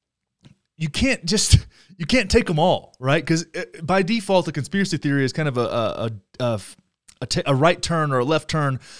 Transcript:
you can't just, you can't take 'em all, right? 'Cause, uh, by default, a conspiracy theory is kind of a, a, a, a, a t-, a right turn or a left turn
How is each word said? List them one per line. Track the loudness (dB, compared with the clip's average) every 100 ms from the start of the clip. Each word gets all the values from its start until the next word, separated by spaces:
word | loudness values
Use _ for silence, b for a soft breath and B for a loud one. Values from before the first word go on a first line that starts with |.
| _ _ _ _ -20 -20 _ -8
you | -6
can't | 0 0 0 0
just, | 0 6 6 6 B B -10
you | 0
can't | 0 2
take | 2 2
'em | 2
all, | 2 2 -4 _
right? | 0 0 2
'Cause, | -2 -2 -10
uh, | -10 -10
by | -2 0
default, | 0 -2 0 0 0
a |
conspiracy | -4 -4 -2 0 -2
theory | 0 0 0
is |
kind | -2 -2
of | -2
a, |
a, | -2 -2 -2 -4 -6 -8 -14 -6
a, | -4
a, | -4 -8 -20 _ _ _ _
a | -6
t-, | -4 0
a | 2
right | 2 2
turn | -2 -2 0
or | 0
a |
left | 0 -2 -2
turn | -2 -2 -4 B